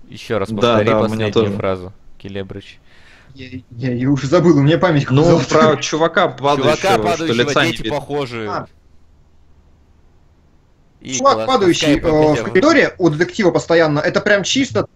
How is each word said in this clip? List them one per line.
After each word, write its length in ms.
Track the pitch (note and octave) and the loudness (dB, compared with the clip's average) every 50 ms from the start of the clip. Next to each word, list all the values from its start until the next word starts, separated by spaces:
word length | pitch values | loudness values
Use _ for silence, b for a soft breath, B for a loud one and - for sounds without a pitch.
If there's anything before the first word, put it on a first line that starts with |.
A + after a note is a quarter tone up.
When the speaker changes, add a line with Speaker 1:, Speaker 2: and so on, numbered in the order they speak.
| - - | -20 -20
Speaker 1:
Еще 280 | - G#2+ - - A#2 G#2 | -20 -18 -8 -6 -4 -4
раз 100 | G2 G2 | -4 -4
Speaker 2:
Да, 60 | A2+ | -2
Speaker 1:
повтори 340 | G2+ A#2 A#2+ A#2 G#2+ G#2 A2 | 0 0 2 2 2 2 2
Speaker 2:
да, 100 | A2 G#2+ | 2 2
у 20 | A2 | 0
меня 60 | G#2+ A2 A2 A2 | 0 -2 -2 -4
Speaker 1:
последнюю 60 | G#2 G2+ | 0 0
Speaker 2:
тоже. 240 | A2+ A2 G2+ G2 G2 | 0 0 0 -2 -4
Speaker 1:
фразу, 340 | G2+ G2 F#2+ F#2 F2+ F#2 F#2+ - - - - | -4 -4 -4 -6 -8 -14 -18 -20 -20 -20 -20
Келебрыч. 640 | - - G2+ G2 G2 G2 F#2+ - G2 - - - - b b b b b b b b b b C3+ | -18 -16 -12 -12 -12 -12 -12 -14 -16 -16 -18 -20 -20 b b b b b b b b b b -20
Speaker 3:
Я, 260 | C3+ C3 B2+ B2+ C3 - _ A#2+ | -20 -18 -16 -16 -16 -18 _ -14
я, 160 | A#2 B2+ C3 B2 | -6 -4 -4 -2
я 160 | A#2+ B2+ C3+ | -2 0 0
уже 160 | C#3+ C3 C3+ | 0 0 0
забыл, 300 | C3+ D3+ F3+ F3+ F3 D#3+ | 2 2 4 4 4 4
у 60 | C#3+ C#3 | 4 4
меня 160 | D3 E3 D#3+ | 4 2 2
память 260 | F#3 F#3 D#3+ C#3+ A#2+ | 2 2 2 0 0
как 80 | - B2+ | 2 2
у 40 | |
Speaker 2:
Ну, 80 | C#3 D#3 | 2 4
Speaker 3:
золотого. 480 | F3 E3+ E3+ C3+ - D#3 D#3 D#3 D#3 D3 | 4 4 2 2 2 2 4 4 4 2
Speaker 2:
про 80 | C#3 - | 0 -2
чувака 460 | - - D3+ D#3+ E3 E3 G#3 F3+ D3+ | -6 -2 -2 -2 0 2 0 0 0
падающего, 480 | B2+ B2+ B2+ C#3 C#3+ C#3 C3 D3 D#3 | -2 -4 -2 0 0 2 2 0 0
Speaker 1:
Чувака 180 | D3 - F#3+ - | 0 0 0 0
Speaker 2:
что 80 | - - | 0 0
Speaker 1:
падающего, 300 | - - - E3 D#3+ A#2 A#2 B2 C#3+ | -2 -2 -2 -2 -2 0 0 0 0
Speaker 2:
лица 140 | C3+ D3 C#3 | 2 0 0
не 40 | B2+ D#3+ | 0 -2
Speaker 1:
дети 100 | A2 - | -6 -6
Speaker 2:
видно. 160 | A2 C3 C#3+ | -6 -6 -6
Speaker 1:
похожи. 500 | C3 - C#3+ D3 C#3+ A#2+ A#2+ A#2 A2 G#2 | -6 -6 -6 -6 -6 -6 -8 -10 -8 -8
Speaker 3:
А. 180 | E3+ D#3 B2+ - _ _ _ _ _ - _ _ _ _ _ _ _ _ _ _ _ _ _ _ _ _ _ _ _ _ _ _ _ _ _ _ _ _ _ _ _ _ _ _ _ _ _ _ _ _ - | -8 -8 -10 -12 _ _ _ _ _ -20 _ _ _ _ _ _ _ _ _ _ _ _ _ _ _ _ _ _ _ _ _ _ _ _ _ _ _ _ _ _ _ _ _ _ _ _ _ _ _ _ -14
Speaker 1:
И 160 | - C3+ B2+ | -8 -6 0
Speaker 3:
Чувак, 160 | B3+ C#4 B3 | 2 2 2
Speaker 1:
классно, 180 | A3 A3 A3+ C4 | 2 0 -2 0
Speaker 3:
падающий, 280 | A3 G3+ F3 E3 D3 D#3+ D3+ C#3+ - | 2 2 2 2 2 2 0 0 2
Speaker 1:
скайп 60 | - | 0
Speaker 3:
э, 40 | E3+ | 0
в 220 | D#3 D3+ D#3 D3+ D3+ | 2 2 2 2 2
Speaker 1:
опять. 120 | A#2+ A2 | 0 -2
Speaker 3:
коридоре 500 | A2 A#2 - - D#4 - - F#3+ D3 - | 0 0 2 4 4 4 4 2 0 -2
у 140 | - F#3 E3 | 0 0 0
детектива 400 | D3 D3+ F3 F3 - - G#3+ F3 | 0 0 -4 -4 -2 0 0 0
постоянно, 480 | D#3 D#3 C#3+ - E3+ E3+ E3 D#3 D3 C#3+ | 0 0 -2 2 2 2 2 2 0 0
это 240 | - - - - - | -2 -2 -2 -2 0
прям 220 | G#3 G#3 G3+ F#3 | 0 0 0 0
чисто. 420 | - - B3+ C#4 - - G#3 F3 - _ | -2 -2 -2 -4 -2 -4 -6 -6 -6 _